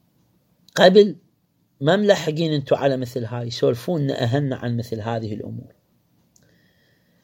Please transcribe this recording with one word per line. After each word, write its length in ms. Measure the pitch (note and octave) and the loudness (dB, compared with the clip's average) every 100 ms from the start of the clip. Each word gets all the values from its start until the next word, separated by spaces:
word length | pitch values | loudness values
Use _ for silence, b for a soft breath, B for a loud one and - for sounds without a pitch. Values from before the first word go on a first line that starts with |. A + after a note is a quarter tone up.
| _ _ _ _ _ _ _ - | _ _ _ _ _ _ _ 4
قبل 400 | F3 G3+ G#3 - _ _ _ _ _ _ | 6 8 4 0 _ _ _ _ _ _
ما 160 | C#3+ G3 | 0 2
ملحقين 560 | G#3 F3 D#3 D3+ D#3+ | 2 2 0 -4 -2
انتوا 240 | D3+ C#3+ C#3+ | -2 0 0
على 200 | C#3 C3 | 0 -2
مثل 280 | B2 B2+ | -4 -8
هاي، 260 | A#2 A#2+ A#2+ | -8 -8 -8
سولفونا 720 | - C#3 A#2+ - E3+ C#3 - | 0 0 0 -4 -2 -2 -2
أهلنا 340 | A#2+ C#3+ C#3 A#2+ | 0 0 -2 -4
عن 200 | A#2+ A#2 | -4 -4
مثل 240 | A#2 A2 | -6 -8
هذه 340 | A2 A#2 A2 | -6 -6 -6
الأمور، 400 | G#2 G#2+ A#2 - _ _ _ _ _ _ _ _ _ _ _ _ _ _ _ | -8 -10 -14 -16 _ _ _ _ _ _ _ _ _ _ _ _ _ _ _